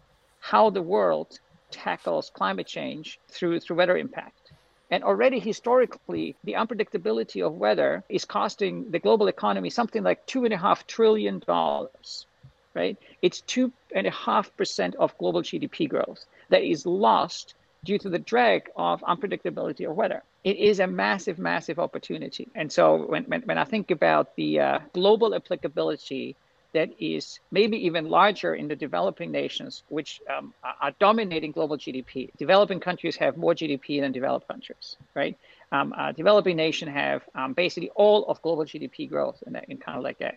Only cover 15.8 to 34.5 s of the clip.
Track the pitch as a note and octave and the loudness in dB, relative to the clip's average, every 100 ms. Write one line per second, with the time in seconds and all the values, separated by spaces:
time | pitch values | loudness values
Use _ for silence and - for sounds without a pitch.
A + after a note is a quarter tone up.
15.8 | E3 C3+ - - - _ - F#3 F#3 D#3+ | -2 -2 -4 -6 -20 _ 2 2 4 -2
16.8 | F3 F3+ A3 G3 E3+ - - - _ _ | 0 2 4 4 2 -6 -16 -20 _ _
17.8 | D3 G3+ G3 E3+ D3+ A#3 A#3 F#3+ - - | -4 -4 -2 -6 0 2 4 2 -2 -4
18.8 | F3 F3 F#3 F3 G3 F3 F3+ - E3+ - | -2 -2 -2 -4 -4 -6 -6 -6 -6 -6
19.8 | - D#3+ G#3+ - - _ F#3 - G#3 G3 | -6 -2 -2 -2 -10 _ -2 2 4 4
20.8 | F#3 F#3 G3 G3+ G#3 E3+ F3 F3 - D#3 | 2 0 0 0 -4 -4 -2 -2 -4 -4
21.8 | D#3 D#3+ - E3 C#3+ - - - D#3 - | -4 -4 -10 -10 -10 -12 -12 -8 -4 4
22.8 | E3 D#3+ D3+ D#3 E3 D#3+ - E3 D#3+ A3 | 6 6 2 -4 -2 -6 -2 -2 0 -2
23.8 | - E3 E3 D#3 - - D#3 D3+ C#3 C#3 | -2 2 4 4 2 -2 -2 2 2 0
24.8 | D3+ F3+ F#3+ G#3+ A3+ F3+ - F3 E3 D#3+ | -4 0 4 4 4 0 -4 -6 -6 -4
25.8 | D#3+ D3+ - C3+ B2 C#3 _ _ _ D#3+ | -4 -4 -6 -8 -8 -12 _ _ _ -2
26.8 | E3 - D#3+ D#3 - - - F3+ A3 A3 | -2 -4 -6 -6 -8 -16 -4 2 2 2
27.8 | F3+ E3 D#3 E3+ G3 G#3 F3 D#3+ D3 D3 | 0 -2 2 4 4 4 -4 -4 -4 -6
28.8 | D3 F3 F#3+ F3 E3+ D3 C#3+ - - - | -4 -2 -2 -2 -6 -4 -4 -6 -12 -16
29.8 | - D3+ D3 - - C#3 C#3+ - B2+ - | -8 -8 -8 -12 -8 -8 -8 -14 -12 -4
30.8 | C#3+ D3 G3+ A3+ G3+ D#3+ D#3 D3+ D#3 D3 | -4 4 4 4 2 -4 -4 -4 -4 -4
31.8 | - C3 A#2+ C3+ A#2+ - D3 F#3+ G3+ F#3 | -6 -10 -8 -10 -10 -6 4 6 6 0
32.8 | F3+ F3+ E3+ - D3+ D#3 E3+ E3 D#3+ C#3 | -4 -4 -4 0 0 2 2 2 0 -4
33.8 | - C#3+ C#3 C3 C3 B2+ - | -2 -2 0 -2 -2 -2 -4